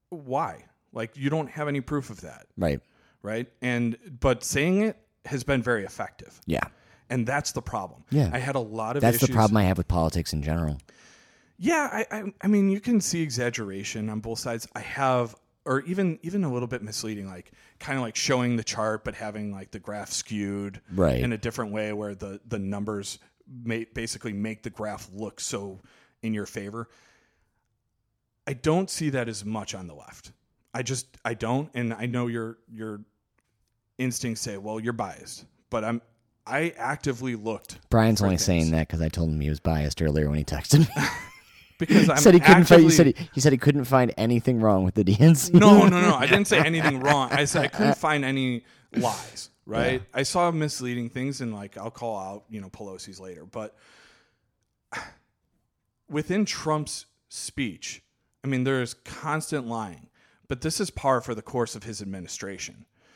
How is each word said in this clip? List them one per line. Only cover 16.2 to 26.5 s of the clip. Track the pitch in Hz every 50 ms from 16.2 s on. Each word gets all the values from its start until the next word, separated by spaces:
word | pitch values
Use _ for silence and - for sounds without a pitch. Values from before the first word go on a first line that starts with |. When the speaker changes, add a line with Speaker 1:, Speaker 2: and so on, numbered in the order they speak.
Speaker 1:
even | - 170 190 208 180
a | 147 123
little | 123 123 117
bit | 127 123 104
misleading, | 107 107 - - 110 107 104 98 95
like, | 92 90 - _ _ _ _ _ _ -
kinda | - 151 139 135
like | 123 113 -
showing | - - - 135 123 123 120 120
the | 113 107
chart, | - - 113 107 110 110 107 -
but | 120 104
having, | - 110 107 104 107 104 104
like, | 101 98 95 -
the | - 107
graph | - - 104 104 92 -
skewed | - - - - 110 104 101 101 101 101 101 101 92 - _ - 90
Speaker 2:
Right. | 95 90 78 123 120
Speaker 1:
in | 127 123 113
a | 104
different | - 117 - - 117 104
way | 104 107 107 107
where | 104 104 107 104 101
the, | 95 104 98 98 101 _ 117
the | 117 104
numbers | 98 98 101 101 104 107 107 101 101 - - - _ _ _ _ _ - 135 120 117
may, | 117 113 117 113
basically | - 113 123 113 110 - 104 - 120 101
make | 101 104 110 110 -
the | - 113
graph | - - 107 107 101 92 - -
look | 92 101 110 101 - -
so | - - 127 104 101 98 95 92 _ _ _ _ _ _ _ _
in | - 113 110
your | 104 98
favor. | -